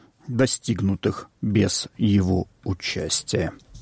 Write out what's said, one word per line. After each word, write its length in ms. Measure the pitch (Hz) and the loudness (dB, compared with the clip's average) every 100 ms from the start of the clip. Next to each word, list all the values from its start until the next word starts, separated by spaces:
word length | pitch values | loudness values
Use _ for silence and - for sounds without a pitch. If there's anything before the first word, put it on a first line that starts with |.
| - _ - | -20 _ -6
достигнутых 1040 | 120 131 - - 101 98 98 104 - - _ | 0 0 0 -2 -2 0 0 -2 -4 -10 _
без 460 | 110 104 98 - - - | 0 2 2 0 -4 -2
его 500 | 107 101 92 90 - _ | 2 4 4 0 -2 _
участия. 880 | - 92 - - 78 - - - 80 - - - | -8 -6 -6 -6 -4 -4 -2 -2 -4 -6 -20 -20